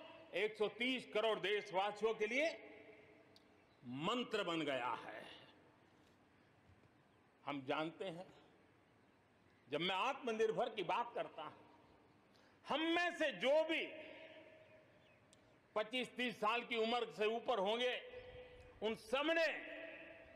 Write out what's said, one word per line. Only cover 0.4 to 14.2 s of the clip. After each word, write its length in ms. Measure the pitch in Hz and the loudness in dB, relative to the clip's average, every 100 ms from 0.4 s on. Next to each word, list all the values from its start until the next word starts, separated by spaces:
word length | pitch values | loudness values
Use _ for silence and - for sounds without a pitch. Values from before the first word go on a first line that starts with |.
| 214 | 0
सौ 140 | 214 202 | 2 0
तीस 400 | 202 247 254 - | 2 0 0 0
करोड़ 260 | 208 220 196 | 2 2 2
देशवासियों 720 | 175 208 196 175 208 - 220 | 2 0 2 2 2 2 2
के 140 | 220 214 | 2 2
लिए 220 | 254 320 285 - - - - - - - - - - - - 123 | 4 2 0 -12 -18 -18 -20 -20 -20 -20 -20 -20 -20 -20 -16 -8
मंत्र 580 | 131 175 247 202 208 | -2 0 0 0 0
बन 180 | 180 165 | 0 0
गया 320 | 143 131 123 | 2 2 0
है। 320 | 113 110 110 - - - - - - - - - - - - - - - - - - - - - _ 143 | -2 -6 -10 -12 -16 -20 -20 -20 -20 -20 -20 -20 -20 -20 -20 -20 -20 -20 -20 -20 -20 -20 -20 -20 _ -8
हम 200 | 143 131 | -6 -2
जानते 400 | 147 160 160 190 | 0 0 -4 -8
हैं, 280 | 165 190 - - - - - _ - - _ _ _ - - - | -8 -12 -18 -20 -20 -20 -20 _ -20 -20 _ _ _ -20 -20 -6
जब 120 | 147 | -2
मैं 140 | 180 190 | 0 2
आत्मनिर्भर 760 | 233 277 254 220 220 180 233 | 0 0 -2 2 2 2 0
की 140 | 214 | -2
बात 280 | 175 196 240 180 | 0 0 0 -4
करता 260 | 151 - | -4 -6
हूं, 260 | 151 - - - - - - - - - - - - | -10 -12 -20 -20 -20 -20 -20 -20 -20 -20 -20 -18 -2
हम 140 | 269 | 0
में 360 | 330 339 349 339 | 4 4 2 2
से 140 | 302 | 0
जो 320 | 185 240 311 | 2 6 6
भी 240 | 320 311 - - - - | 6 0 -2 -6 -14 -16